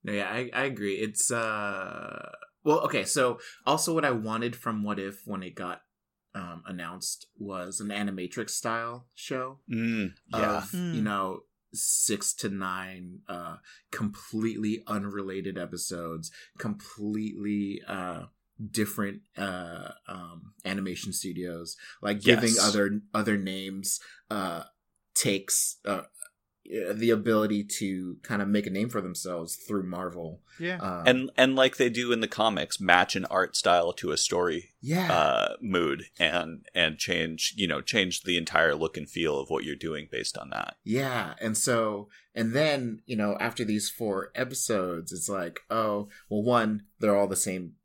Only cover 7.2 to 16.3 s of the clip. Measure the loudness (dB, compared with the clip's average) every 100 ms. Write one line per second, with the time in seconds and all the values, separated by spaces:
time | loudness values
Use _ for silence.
7.2 | -12 _ -8 -6 -6 -6 -6 -4 -4 -4
8.2 | -6 -6 -6 -4 -2 -4 -4 -8 -14 -16
9.2 | -6 -4 -4 -10 -6 -2 0 0 -2 -6
10.2 | _ 0 0 0 -2 -4 -2 0 0 0
11.2 | -2 -6 -14 _ _ -4 0 2 2 0
12.2 | -2 -2 -4 -2 -4 -4 -8 -12 -14 -14
13.2 | -10 -10 -8 -12 -16 -20 _ -4 -4 -4
14.2 | -6 -2 0 0 -2 -2 -2 -4 -4 -6
15.2 | -6 -4 -6 -6 -6 -6 -6 -6 -6 -8
16.2 | -10